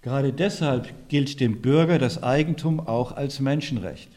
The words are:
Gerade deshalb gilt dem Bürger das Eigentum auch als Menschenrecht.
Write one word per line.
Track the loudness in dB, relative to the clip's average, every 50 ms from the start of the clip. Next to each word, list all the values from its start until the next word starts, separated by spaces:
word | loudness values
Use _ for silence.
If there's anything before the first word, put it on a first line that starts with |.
Gerade | -6 -2 -2 0 0 0 0
deshalb | 0 0 -2 0 0 0 0 0 0 -2 -6 -14 -18 -12 -2
gilt | 0 0 0 0 0 0
dem | 0 0 0 0
Bürger | 2 4 4 6 6 6 4 4
das | 2 2 -2 -2 -2
Eigentum | 0 2 2 2 0 -2 -2 0 0 0 0
auch | -2 -2 -2 -2 -2 -2 -4
als | -6 -6 -6 -4 -2
Menschenrecht. | -2 0 0 -2 -2 -2 -4 -4 -4 -6 -10 -10 -16 -20 -20